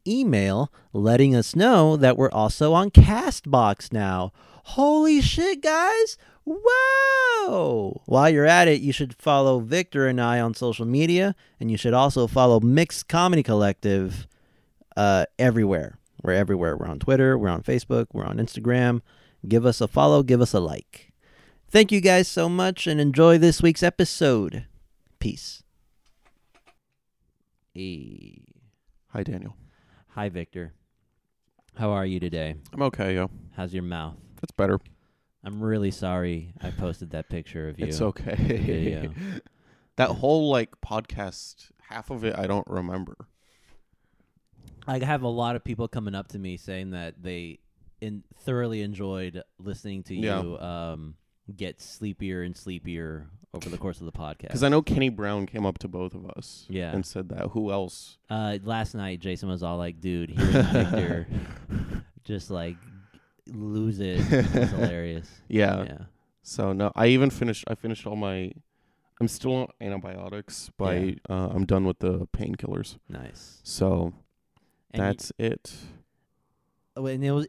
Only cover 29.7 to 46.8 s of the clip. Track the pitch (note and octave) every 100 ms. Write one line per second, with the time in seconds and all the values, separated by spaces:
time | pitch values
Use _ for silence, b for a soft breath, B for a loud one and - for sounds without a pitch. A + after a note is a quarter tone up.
29.7 | b b b b - G#2 F2 E2 F#2 E2
30.7 | - _ _ _ _ _ _ _ _ _
31.7 | - G#2+ G2+ F#2+ F#2 F2 D#2+ D#2 D2+ -
32.7 | - C#3 - G2 F#2 F#2 - - - F2+
33.7 | F#2 F2+ E2+ D#2+ E2 - - - - G2
34.7 | F#2+ - - _ _ _ _ G2 G#2 A2
35.7 | A2 G2 F2+ F#2+ F2+ F2 E2+ E2+ - F2+
36.7 | F2+ F2+ E2 E2+ D#2 - E2+ D#2 E2+ D#2
37.7 | C#2+ D2+ D#2 G#2+ - - - - A#2 -
38.7 | D#2+ E2 D#2 D2+ G#2 G3 F#3 - _ _
39.7 | _ _ - B2+ A#2+ B2+ D#3+ D3+ C3 A2+
40.7 | _ - A2 G#2+ - G2 - - - -
41.7 | _ - A2 - B2+ A2 - F#2+ G2+ -
42.7 | F#2+ F2+ F#2 F#2 - - _ _ _ _
43.7 | - _ _ _ _ _ _ _ _ -
44.7 | - - C3 C3 D3 B2 A#2 A#2+ A#2+ -
45.7 | A2 A#2 B2 G#2 G2 G2+ G#2 F#2 F2+ -
46.7 | F#2